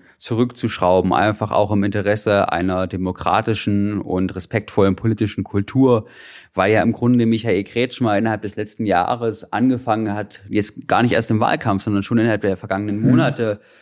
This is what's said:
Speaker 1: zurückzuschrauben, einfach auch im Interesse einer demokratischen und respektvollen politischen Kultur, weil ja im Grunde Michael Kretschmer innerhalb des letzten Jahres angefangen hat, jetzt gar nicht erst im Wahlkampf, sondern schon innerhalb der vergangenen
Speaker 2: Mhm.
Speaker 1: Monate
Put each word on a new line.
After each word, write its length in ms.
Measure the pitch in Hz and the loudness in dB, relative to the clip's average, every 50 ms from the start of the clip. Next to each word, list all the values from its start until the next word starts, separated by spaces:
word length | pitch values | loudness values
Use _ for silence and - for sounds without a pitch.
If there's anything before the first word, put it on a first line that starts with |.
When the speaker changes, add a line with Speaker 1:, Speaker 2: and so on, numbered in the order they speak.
| _ _ _ _ | _ _ _ _
Speaker 1:
zurückzuschrauben, 920 | - - 120 110 123 120 120 - - 113 - - - 90 90 92 90 92 | -8 -6 0 0 0 -2 -2 -4 -4 -4 -2 0 2 4 4 4 4 2
einfach 400 | - 64 95 107 104 - 107 104 | 2 2 2 0 0 -2 -4 -2
auch 200 | - - 104 98 | 0 0 0 2
im 120 | 104 101 98 | 0 0 0
Interesse 680 | 101 98 104 98 101 104 107 - 110 104 101 95 - | 0 -2 -2 0 0 -2 0 0 0 2 2 2 0
einer 340 | - 82 90 95 92 92 92 | 0 -2 -2 -2 -2 -2 -4
demokratischen 1120 | 90 - 90 92 92 90 - - - 87 104 110 - 110 101 - 107 101 101 101 104 104 101 | -4 -4 -4 -4 -4 -6 -4 -2 0 0 0 2 0 -2 -2 -2 -2 0 0 0 0 -2 -4
und 340 | - - 95 92 95 90 - | -4 -4 -2 -2 -2 -2 -4
respektvollen 600 | 92 90 - - 110 101 - - - 98 98 95 | -8 -10 -4 -4 -4 -4 -2 0 2 2 2 2
politischen 480 | - - 113 110 - 113 107 - - 98 | 0 0 -2 0 0 -2 -4 -2 -6 -8
Kultur, 640 | - - 101 101 - - 131 135 127 123 110 107 - - - - - - - - _ _ | -4 -4 -4 -4 0 2 4 4 6 4 2 0 -6 -16 -20 -20 -20 -20 -20 -20 _ _
weil 180 | - 92 101 | 0 2 4
ja 120 | 110 107 87 | 4 4 4
im 100 | 113 113 | 2 0
Grunde 320 | - 120 120 123 120 117 | 0 2 2 4 4 4
Michael 380 | 113 113 110 113 117 95 92 98 | 2 0 0 0 0 0 0 -2
Kretschmer 520 | - - 117 120 127 - - 123 110 104 | -2 -2 -2 -2 -2 -2 -2 0 0 2
innerhalb 280 | 101 110 113 110 104 - | 2 0 0 -2 -2 -6
des 120 | 104 101 | -8 -8
letzten 300 | - 107 104 - _ 117 | -8 -10 -10 -8 _ -2
Jahres 680 | 104 95 87 90 - 123 117 117 113 104 107 - - | 0 2 2 2 0 -2 -2 -4 -4 -6 -6 -12 -6
angefangen 640 | - 104 120 131 131 120 123 117 110 107 110 107 101 | -2 0 2 2 2 0 0 -2 -2 -2 -2 -4 -4
hat, 300 | 104 104 104 - - - 98 | -6 -6 -10 -12 -20 -14 -4
jetzt 400 | - 104 104 - - - - - | -2 -2 -2 -2 -8 -14 -4 0
gar 140 | - 98 | 2 2
nicht 120 | 117 120 104 | 4 4 2
erst 180 | 113 113 - | 0 0 0
im 80 | 113 107 | 0 0
Wahlkampf, 440 | 113 - - 160 - 117 101 95 - | 2 0 0 0 0 -2 -2 -2 -2
sondern 200 | 113 104 101 95 | -2 -2 -2 -2
schon 160 | - 120 117 | 0 0 2
innerhalb 220 | 110 117 110 101 | 2 2 0 0
der 160 | - 104 95 - | 0 -2 -2 -2
vergangenen 420 | - 98 98 98 104 104 101 104 | -4 -6 -6 -4 -4 -4 -4 0
Speaker 2:
Mhm. 100 | 113 - | 2 4
Speaker 1:
Monate 500 | 123 - 165 123 - - 117 110 104 104 _ _ _ _ | 4 4 4 2 0 -2 -2 -2 -4 -6 _ _ _ _